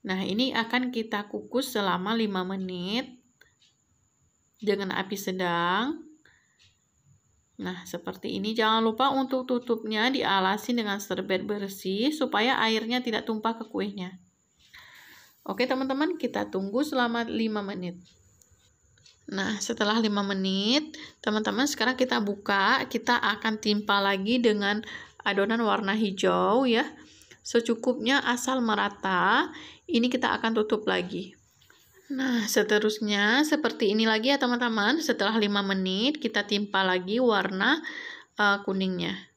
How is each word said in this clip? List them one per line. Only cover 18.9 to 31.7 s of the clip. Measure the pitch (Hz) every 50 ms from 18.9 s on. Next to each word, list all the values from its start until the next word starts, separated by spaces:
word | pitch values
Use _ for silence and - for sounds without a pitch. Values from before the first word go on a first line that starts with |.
| _ _ _ - _ _ _
Nah, | - 202 196 190 - 220 202
setelah | - - 233 - 214 208 214 233
lima | 220 214 202 202
menit, | 202 196 196 190 190 190 190 190 202 214 254 302 302 302 - - - - - _ -
teman-teman, | 214 214 214 214 214 202 214 277
sekarang | 285 - - 220 247 254
kita | 254 254 254 247 240
buka. | 208 202 202 202 - - 202 196 196 208 254 269 269 254
Kita | - 233 - - 240
akan | - - 202 214 214 - 226 214
timpa | 214 - 214 208 208 208 208 202 202 196
lagi | 196 196 190 190 214 247
dengan | 254 233 226 208 208 202 196 208 214 220 - - - - - - - -
adonan | 214 196 196 202 208 226 233 233
warna | 214 196 196 214 196 202
hijau | 220 226 202 190 190 - 185 180 180 180 190 208 254 269 254
ya. | 226 233 294 - - - - - - - - _ - _
Secukupnya | _ - - 233 233 - 233 226 - 254 240 - 214 233 269 285 -
asal | - 247 247 - 262 262 262
merata. | 240 220 208 208 202 202 202 - - 190 185 175 175 196 220 262 349 349 - - - - - - _
Ini | - 339 233 233 247
kita | - 247 247 226 -
akan | - - 226
tutup | 226 233 214 214 226 208 -
lagi. | 190 185 180 180 180 - 175 190 - - _ _ _ _ _ - _